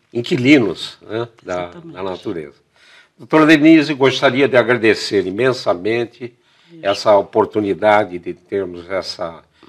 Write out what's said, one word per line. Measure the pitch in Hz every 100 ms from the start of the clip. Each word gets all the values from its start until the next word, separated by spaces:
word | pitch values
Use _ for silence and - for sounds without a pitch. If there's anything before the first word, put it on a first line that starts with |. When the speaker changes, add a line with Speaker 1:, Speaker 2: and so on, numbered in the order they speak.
| _
Speaker 1:
inquilinos, | 120 120 165 123 147 101 80 - -
né, | 90 110 117 _
da, | 95 90
Speaker 2:
Exatamente. | 87 87 -
Speaker 1:
da | -
natureza. | 95 90 117 85 71 _ _ _ _ _ _ _
Doutora | 131 156 156
Denise, | 156 156 160 147
gostaria | 139 135 123 143 123 135
de | 123
agradecer | 110 120 110 98 - 101 92
imensamente | 95 131 123 110 90 98 117 117 - 120 _ _ _ _
Speaker 2:
Isso. | 165
Speaker 1:
essa | 98 101 113 101
oportunidade | 98 110 101 110 101 85 107 104 101 90
de | 87
termos | 85 - 101 92 87 85
essa, | 95 85 - 85 80 _ _